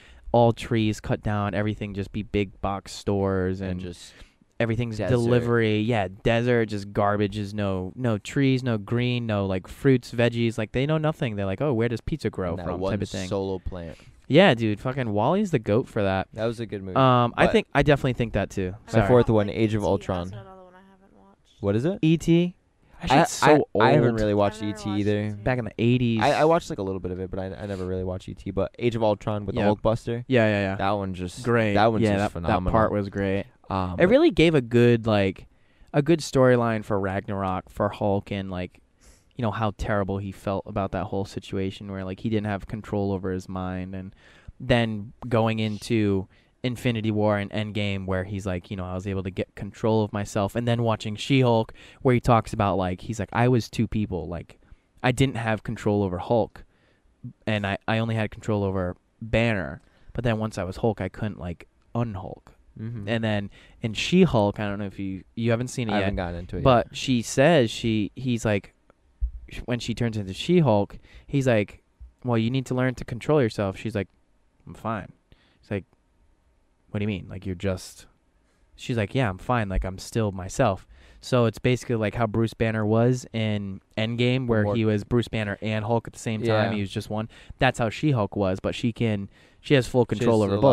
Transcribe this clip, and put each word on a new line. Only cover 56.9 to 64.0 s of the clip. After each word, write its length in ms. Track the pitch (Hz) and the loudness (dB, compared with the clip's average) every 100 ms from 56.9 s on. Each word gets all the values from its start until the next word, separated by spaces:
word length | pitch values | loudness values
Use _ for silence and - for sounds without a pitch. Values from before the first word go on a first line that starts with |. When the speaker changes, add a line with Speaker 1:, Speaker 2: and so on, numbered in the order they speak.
| _ _ _ 123 - - | _ _ _ -20 -10 -4
Speaker 1:
and 200 | 107 98 | -2 -2
I, 120 | 98 - | -4 -2
I 100 | 113 | -2
only 160 | 113 | 0
had 160 | 110 107 | -2 -4
control 320 | - - 104 | -6 -2 0
over 300 | 98 95 90 - _ _ | 0 -2 -4 -6 _ _
Banner, 580 | 110 110 117 104 71 78 - _ - | -2 0 2 0 -4 -10 -16 _ -14
but 100 | - | -4
then 140 | 120 110 | -2 0
once 200 | 110 101 | -2 -4
I 60 | |
was 120 | 90 - | -6 -2
Hulk, 240 | 117 104 | -2 -2
I 80 | 92 | -4
couldn't, 300 | - 107 71 | -6 -8 -6
like, 280 | 87 82 - _ _ | -10 -10 -14 _ _
un-Hulk." 580 | 117 120 95 98 - - - _ - | -4 -4 -6 -10 -14 -18 -20 _ -14
Speaker 2:
Mm-hmm. 280 | 110 117 101 | -10 -8 -4
Speaker 1:
And 140 | 113 | -2
then 280 | 113 104 101 - - - | 0 -2 -4 -12 -20 -8
in 100 | 117 | -6
She-Hulk, 640 | 101 | -4